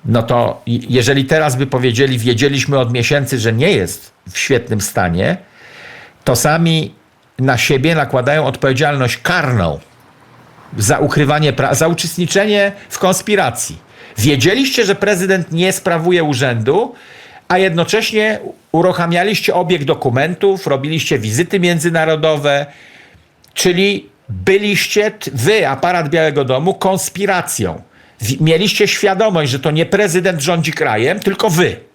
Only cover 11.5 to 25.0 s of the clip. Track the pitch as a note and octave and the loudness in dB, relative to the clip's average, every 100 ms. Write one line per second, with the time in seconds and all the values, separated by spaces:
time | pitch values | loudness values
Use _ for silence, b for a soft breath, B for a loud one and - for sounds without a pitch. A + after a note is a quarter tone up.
11.5 | C3+ C3+ C3+ D#3+ E3+ E3+ - F3 G3 G#3+ | 0 0 2 0 0 -4 -4 -2 0 2
12.5 | G#3 G3 G3+ B - F#3+ F#3 - G3+ C#3+ | 2 0 -2 B -2 0 0 0 0 0
13.5 | - - - - B B B A#2 C#3+ C#3+ | -4 -10 -12 -20 B B B 2 4 2
14.5 | A3+ C4+ B3+ G#3 G3 G3+ F#3+ F#3+ F#3+ E3 | 2 0 0 0 0 0 0 2 0 0
15.5 | D#3+ F#3 F#3 - E3+ E3 F3+ D#3 C3 C3+ | 0 0 0 -2 0 2 2 2 0 0
16.5 | A#2 G#2+ E3 B3+ B B B B B _ | 0 0 0 0 B B B B B _
17.5 | F3+ F#3+ E3 E3 A3 - G#3+ G#3+ G#3+ - | 2 2 0 0 0 0 0 -2 -2 -10
18.5 | - _ D#3+ F3 E3+ E3+ F3 G3 G#3 - | -18 _ 0 2 0 0 0 0 0 0
19.5 | F3+ E3 F3 C#3 D#3 C3 A#2+ D#3 F3 G3+ | 0 0 0 0 0 0 0 0 0 0
20.5 | F#3+ E3 C#3 C#3+ D#3 - C#3+ G#2+ A2+ E3+ | 0 -2 -2 -2 -4 -2 -2 -2 -2 0
21.5 | G3+ F3 F3 E3 E3 D#3+ D#3+ D#3 D3+ C#3+ | 0 0 0 0 0 0 2 0 0 0
22.5 | C#3+ C#3+ B B B B B B _ _ | 0 -2 B B B B B B _ _
23.5 | - F#3 F3 G2+ G3 - _ - F#2+ F#2 | -2 0 2 0 0 -8 _ -14 -4 2
24.5 | F#3+ G#3 F#3 - - | 2 2 -2 0 0